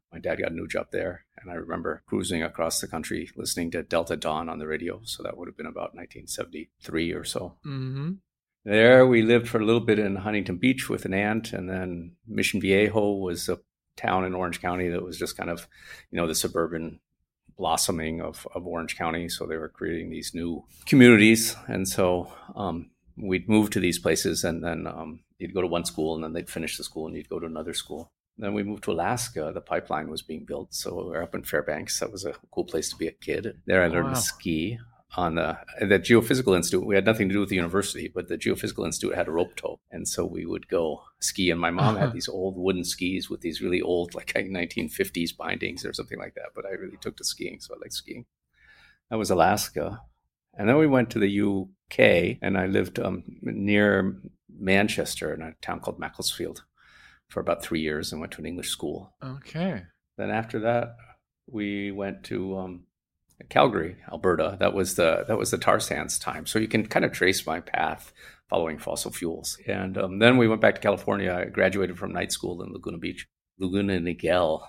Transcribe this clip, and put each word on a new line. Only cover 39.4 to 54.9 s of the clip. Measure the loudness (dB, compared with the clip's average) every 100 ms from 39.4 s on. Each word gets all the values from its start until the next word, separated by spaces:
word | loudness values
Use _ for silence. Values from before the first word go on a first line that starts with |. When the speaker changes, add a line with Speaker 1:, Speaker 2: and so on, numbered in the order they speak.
| 0 -2
Speaker 1:
tow. | -8 -8 _
And | -10 -6
so | -4
we | -4 -4 -6
would | -8 -2
go | 0 0 -2 -12 _
ski. | -6 2 2
And | 4
my | 2
mom | 4 2 4
had |
Speaker 2:
Uh-huh. | 0
Speaker 1:
these | 0 -6
old | -4 -4 -2
wooden | 0 0
skis | -2 -4 -2 -2 -6
with | -8
these | -6 -4
really | -2 0
old, | 2 0 0
like, | -6 -6 -4 -2
nineteen | -4 -4 -4 -6
fifties | -4 -4 -2 -4
bindings | -4 -6 -4 -6 -6
or | -10
something | -10 -10 -10
like | -12 -12
that. | -14
But | -12
I | -10
really | -10 -12 -10
took | -12 -8
to |
skiing, | -8 -6 -8 -10
so | -16
I | -16
liked | -12
skiing. | -12 -10 -14 -14 _ _ _ _ -20 -20 _ _
That | -2
was | 2
Alaska. | 6 6 4 0 -4 -6 -8 -14 _ _ _ _
And | -2 2
then | 4
we | 6
went | 4 2
to | 2
the | 2
U | 4 2 0 -4 _ _
K, | 4 6 8 4 0
and | -2 0
I | 2
lived, | 0 0 -2
um, | -4 -6 -10 -12
near | -8 -4 2 4 6 4 2 -4 -12 -20 _ -8
Manchester | 4 4 4